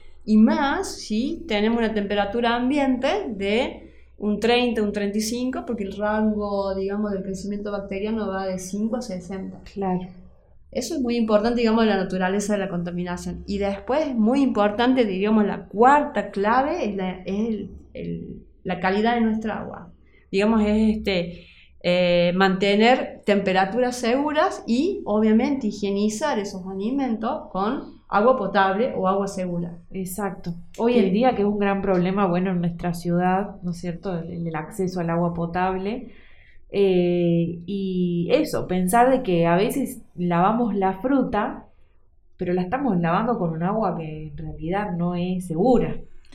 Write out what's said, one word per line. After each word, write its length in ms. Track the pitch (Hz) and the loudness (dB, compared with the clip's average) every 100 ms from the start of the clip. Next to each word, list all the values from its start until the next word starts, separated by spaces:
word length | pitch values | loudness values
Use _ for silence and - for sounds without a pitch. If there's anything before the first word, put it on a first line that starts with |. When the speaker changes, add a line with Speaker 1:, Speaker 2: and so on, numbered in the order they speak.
| - - - | -18 -10 2
Speaker 1:
y 100 | 214 | 6
más 640 | 233 320 277 330 381 - | 6 6 2 0 -4 -8
si 460 | - 220 277 330 - | -6 -4 -2 -4 -4
tenemos 300 | 208 214 233 | 0 2 2
una 140 | 220 | 0
temperatura 640 | 214 196 208 202 233 233 240 | -2 -2 0 0 0 0 0
ambiente 520 | 247 294 269 247 277 403 330 | 0 2 2 0 0 -2 -4
de 640 | 190 196 220 - - - - - - | -4 0 0 -2 -6 -18 -20 -20 -6
un 240 | 214 208 | -4 0
treinta, 420 | 226 240 247 220 | 2 2 2 0
un 80 | 208 | -2
treinta 260 | 202 202 208 | -2 -2 -2
y 40 | |
cinco, 420 | 220 240 254 339 - | -2 -2 -4 -6 -6
porque 180 | 214 190 | -6 -6
el 100 | 190 | -4
rango, 800 | 208 214 214 208 208 202 196 196 | -2 0 0 0 -2 -2 -2 -2
digamos, 360 | 196 202 208 | -2 -2 -2
del 100 | 196 | -4
crecimiento 480 | 190 190 202 208 208 | -6 -8 -6 -6 -6
bacteriano 560 | 202 196 196 214 220 196 | -6 -6 -6 -4 -4 -2
va 200 | 190 190 | -4 -4
de 120 | 185 | -6
cinco 380 | - 202 220 233 | -6 -4 -4 -4
a 40 | |
sesenta. 580 | 214 185 175 190 190 - - | -6 -10 -8 -10 -10 -14 -14
Speaker 2:
Claro. 340 | 202 190 180 180 - - - _ - - | -6 -2 -2 -6 -16 -20 -20 _ -20 -12
Speaker 1:
Eso 240 | 214 254 311 | -8 -6 -4
es 60 | |
muy 160 | 240 240 | -2 0
importante, 420 | 220 208 233 240 | 2 2 2 2
digamos, 260 | 226 220 220 | 2 4 2
la 120 | 190 | 2
naturaleza 560 | 185 185 185 202 202 | 0 -2 0 0 0
de 60 | 208 | -2
la 80 | 180 | -2
contaminación. 760 | 175 175 175 180 180 180 170 - | -4 -4 -4 -4 -6 -8 -10 -6
Y 140 | 202 | -4
después 480 | 202 196 - 277 294 | -2 -4 -2 0 0
es 80 | 240 | 2
muy 260 | 214 277 | 2 4
importante, 640 | 254 214 208 208 240 254 214 | 2 4 2 2 2 4 2
digamos, 400 | 185 208 220 202 | 2 2 4 4
la 200 | 175 - | -2 -4
cuarta 680 | 196 247 294 254 208 196 | 4 6 6 4 -4 -4
clave 540 | 202 202 247 285 339 220 | -2 2 2 2 0 -4
es 60 | 190 | -4
la, 160 | 185 180 180 | -4 -6 -6
es 240 | 196 233 | -4 -2
el, 200 | 208 - - - | -4 -8 -14 -16
el, 500 | - 170 170 - - - - | -12 -8 -8 -10 -16 -18 -12
la 160 | 175 175 | -8 -2
calidad 340 | 185 202 220 | 0 2 2
de 80 | 240 | 2
nuestra 380 | 226 220 220 - | 0 0 -4 -6
agua. 320 | - - - - - - - | -8 -12 -16 -20 -20 -20 -6
Digamos, 320 | 196 214 226 208 | 0 2 4 4
es, 320 | 214 214 214 | 4 2 2
este, 480 | - 185 175 - - - - - | 0 -2 -2 -10 -20 -20 -20 -6
eh, 480 | 175 180 180 175 175 | 0 2 4 4 4
mantener 880 | 180 196 185 202 202 233 262 - - | 4 2 2 2 6 6 4 0 -6
temperaturas 760 | - 202 190 185 190 226 247 247 | 0 2 2 2 2 2 0 0
seguras 680 | 226 254 294 302 359 - - | 0 2 2 2 0 0 -2
y, 380 | 233 349 - - | 0 0 -2 0
obviamente, 640 | 214 220 220 277 269 214 | 2 4 4 4 0 -4
higienizar 720 | - 202 196 208 214 302 233 | -4 -2 0 0 0 -2 -2
esos 260 | 196 190 185 | -4 -8 -8
alimentos 840 | 190 208 277 254 220 226 302 - | -6 -4 -2 -2 -2 -4 -6 -6
con 500 | 185 202 294 - - - | -4 -2 -4 -8 -16 -2
agua 260 | 196 226 247 | 2 4 4
potable 580 | 190 196 190 196 254 233 | 2 2 2 2 -2 0
o 100 | 185 | 0
agua 200 | 196 196 | 0 -2
segura. 500 | 190 180 170 175 - - | -4 -4 -4 -6 -10 -12
Speaker 2:
Exacto. 640 | 190 180 - 196 175 175 170 - - | -8 -8 -6 -6 -6 -10 -10 -10 -2
Hoy 180 | 233 247 | 2 4
en 80 | 190 | 4
Speaker 1:
Sí. 60 | |
Speaker 2:
día, 240 | 196 254 240 | 4 4 4
que 80 | |
es 40 | 202 | 2
un 120 | 208 | 2
gran 240 | 202 196 | 0 0
problema, 420 | 190 185 175 196 190 | 2 2 2 2 2
bueno, 240 | 175 185 | 2 0
en 120 | 175 | 0
nuestra 340 | 170 170 180 170 | -2 -2 -4 -4
ciudad, 600 | 175 175 180 185 208 - | -2 0 2 0 -2 -6
¿no 100 | 180 | -8
es 60 | 170 | -6
cierto?, 400 | 180 170 202 175 | -8 -8 -6 -6
el, 300 | 160 170 170 | -6 -8 -6
el 80 | 160 | -6
acceso 460 | 156 - 185 180 | -8 -4 -4 -2
al 100 | 170 | -2
agua 240 | 170 175 170 | 0 0 -2
potable. 800 | 170 180 185 190 196 254 - - - - - - - - | -4 -2 -2 -2 -4 -6 -10 -18 -20 -20 -20 -20 -6 2
Eh, 840 | 196 185 175 175 170 170 165 170 170 | 4 4 4 4 4 2 0 -4 -6
y 600 | 202 190 185 175 175 165 | -6 -2 0 0 0 2
eso, 340 | 294 302 110 - | 2 2 -2 -2
pensar 460 | 185 180 233 254 | 0 2 4 6
de 100 | 262 | 4
que 240 | 190 170 170 | 2 2 4
a 100 | 175 | 4
veces 460 | 233 269 240 - - 156 | 2 0 -4 -8 -14 -6
lavamos 580 | 175 170 190 233 233 | 0 2 4 2 0
la 200 | 196 190 | 0 0
fruta, 760 | 190 254 269 - 208 - - - - - _ _ _ - - | 0 2 2 2 0 -2 -6 -16 -20 -20 _ _ _ -16 -8
pero 160 | 175 | -2
la 100 | 180 | 0
estamos 360 | 180 269 277 180 | 0 0 0 2
lavando 380 | 165 185 233 226 | 2 2 0 0
con 140 | 175 | -2
un 100 | 160 | -2
agua 340 | 175 220 202 165 | -2 0 -2 -2
que 340 | 156 156 156 | -8 -10 -12
en 80 | 147 | -10
realidad 540 | 156 151 160 196 202 | -10 -8 -4 -4 -4
no 220 | 170 175 | -2 -2
es 320 | 175 180 185 - | -2 -2 -4 -4
segura. 520 | 156 233 233 - - - - - | 2 4 4 2 -4 -10 -16 -20